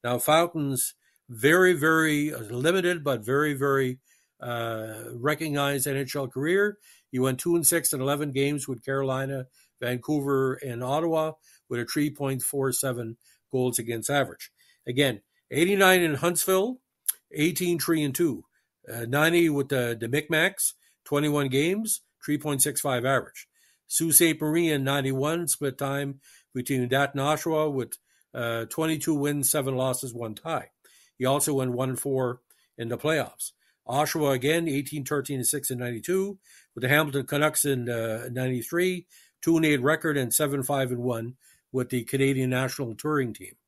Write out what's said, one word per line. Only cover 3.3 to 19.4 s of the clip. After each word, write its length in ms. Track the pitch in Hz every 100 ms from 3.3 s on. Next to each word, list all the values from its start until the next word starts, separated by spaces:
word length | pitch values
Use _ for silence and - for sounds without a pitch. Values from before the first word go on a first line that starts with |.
| 139 151
very, 440 | 139 139 139 127 127 _ _ _ _
uh, 640 | 123 120 113 110 110 110 117
recognized 720 | 120 135 151 160 143 139 139 139
N 100 | 139
H 180 | 135
L 140 | 147 131
career. 480 | 131 147 190 208 202 - - _
He 80 | 127
went 220 | 131 127
two 160 | 175 170
and 100 | 151
six 260 | 170 -
in 80 | 135
eleven 300 | 135 143 147
games 380 | 135 139 147 127
with 160 | 120
Carolina, 640 | - 135 135 131 135 135 131 _ _ _
Vancouver, 760 | 123 123 - 151 139 135 131
and 300 | 135 135 117
Ottawa 480 | 127 147 165 160 156 156 _ _ _
with 120 | 120
a 60 | 117
three 240 | 156 147
point 320 | 143 139 131
four 280 | - 139 135
seven 460 | 123 135 120 113 117 _ _ _
goals 300 | 131 127 117
against 300 | 113 117 110
average. 420 | 143 135 - - _ _ _ -
Again, 360 | 127 143 104 _ _ _
eighty-nine 520 | 127 175 196 190 185
in 120 | 170
Huntsville, 640 | 135 170 175 - 190 214 254 _ _ - - _
eighteen 480 | 156 156 147 175 170
three 240 | 156 160
and 100 | 147
two. 300 | 127 170 117 - _ _ _ -
Uh, 200 | 117 117
ninety 400 | 139 160 170